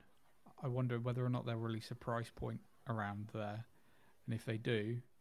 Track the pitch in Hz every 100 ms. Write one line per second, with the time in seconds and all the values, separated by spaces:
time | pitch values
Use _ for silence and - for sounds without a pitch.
0 | - - - - - - 135 123 127 120
1 | 123 123 123 123 120 113 113 110 - 120
2 | - 117 117 - 120 110 - - - 110
3 | 101 101 110 110 104 110 - - - -
4 | - - - 113 - 107 120 110 107 120
5 | - -